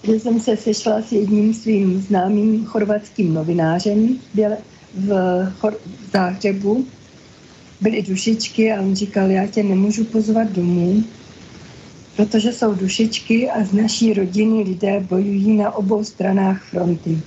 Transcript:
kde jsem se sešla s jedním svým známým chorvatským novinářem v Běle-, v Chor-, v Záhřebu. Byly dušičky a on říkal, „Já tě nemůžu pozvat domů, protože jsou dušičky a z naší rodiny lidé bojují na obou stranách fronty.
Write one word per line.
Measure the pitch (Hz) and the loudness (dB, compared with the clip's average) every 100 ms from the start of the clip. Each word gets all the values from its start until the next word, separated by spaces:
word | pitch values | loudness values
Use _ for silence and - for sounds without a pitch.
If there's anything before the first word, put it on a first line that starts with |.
kde | 202 220 | 2 0
jsem | 226 226 | 2 0
se | 226 214 | 0 -2
sešla | - 214 233 214 | 0 -2 0 -2
s | 220 | 0
jedním | 220 202 208 214 | 0 2 2 2
svým | 220 220 208 196 185 | 0 0 2 2 0
známým | 196 202 185 208 214 220 220 | 0 0 2 2 2 0 -2
chorvatským | 226 202 208 - - 180 | -2 0 -2 -4 -2 0
novinářem | 160 160 175 160 170 208 208 226 254 | 0 0 0 2 0 0 2 2 0
v | - | -4
Běle-, | 202 208 214 - - - | 0 0 -2 -10 -20 -16
v | 190 196 196 185 180 190 190 | -6 0 2 2 0 -2 -2
Chor-, | 214 214 170 - - | -4 -4 -14 -18 -4
v | |
Záhřebu. | 196 180 190 208 196 196 226 262 - - - - - - - - - | -2 0 -2 -2 -2 0 -2 -4 -10 -20 -20 -20 -20 -20 -20 -20 -4
Byly | 202 214 | -2 -2
dušičky | 190 185 - 220 - - 220 | -4 -4 -2 -2 -4 0 0
a | 214 | 0
on | 196 | -2
říkal, | 190 202 208 190 | -2 -2 0 0
„Já | 190 202 | 0 0
tě | 220 | -2
nemůžu | 202 190 202 214 | 0 2 2 0
pozvat | 220 220 214 220 220 | -2 -2 0 0 0
domů, | 185 175 175 175 208 226 - - - - - - - - - - - | 0 0 0 2 0 -2 -8 -20 -20 -20 -20 -20 -20 -20 -20 -16 -2
protože | 208 226 220 | 2 2 0
jsou | 233 226 | 0 -2
dušičky | 190 190 - 220 - - 226 254 | 0 -2 0 0 0 0 0 0
a | 214 | -2
z | 196 | 0
naší | 196 220 - 226 | 2 0 2 2
rodiny | 196 185 190 214 220 | 2 0 2 2 2
lidé | 196 180 196 196 185 | 0 -2 0 -2 0
bojují | 185 202 202 196 214 | -2 0 0 2 2
na | 202 - | 2 -2
obou | 190 214 | 0 0
stranách | 214 - 190 190 190 190 - | -2 -4 0 2 2 0 -4
fronty. | 180 175 165 - 160 | -4 -2 -2 -2 -4